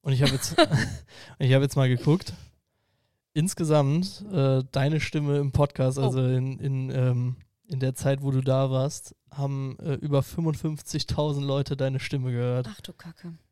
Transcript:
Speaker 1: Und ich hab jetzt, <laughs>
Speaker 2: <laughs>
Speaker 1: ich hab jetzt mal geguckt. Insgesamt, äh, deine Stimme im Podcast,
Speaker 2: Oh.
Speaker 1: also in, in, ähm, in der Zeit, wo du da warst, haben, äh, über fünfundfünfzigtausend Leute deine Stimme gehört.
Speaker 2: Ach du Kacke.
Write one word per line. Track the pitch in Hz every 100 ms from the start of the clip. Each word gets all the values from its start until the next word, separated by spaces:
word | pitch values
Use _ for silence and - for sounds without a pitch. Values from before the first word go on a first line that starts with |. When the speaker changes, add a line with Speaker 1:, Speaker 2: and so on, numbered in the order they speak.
Speaker 1:
Und | 151
ich | 131
hab | 139
jetzt, | 131 - - 311 165
<laughs> | - - -
Speaker 2:
<laughs> | - - -
Speaker 1:
ich | 131
hab | 135
jetzt | 139 143
mal | 131
geguckt. | 127 - 175 - 95 - _ _ _ _ _ _ _ _
Insgesamt, | 151 175 - 160 151 139 156 190 - 208
äh, | 185 135 131 131
deine | 139 139 156
Stimme | - 156 147 143
im | 143
Podcast, | 139 143 - 131 131
Speaker 2:
Oh. |
Speaker 1:
also | 131 127
in, | 127 127 131 131
in, | 139 131 131
ähm, | 131 127 120 123 123 - _ _
in | 135
der | 131 127
Zeit, | 139 139
wo | 139
du | 131
da | 131 131 135
warst, | 131 135 - - - _
haben, | 139 139 139 135 -
äh, | - 117
über | 151 139
fünfundfünfzigtausend | 135 - 165 147 160 151 - 156 - - 151 143 139
Leute | 139 135 139
deine | 135 131
Stimme | 127 143 127
gehört. | 120 123 123 123
Speaker 2:
Ach | 208
du | -
Kacke. | - 170 - 175 165 _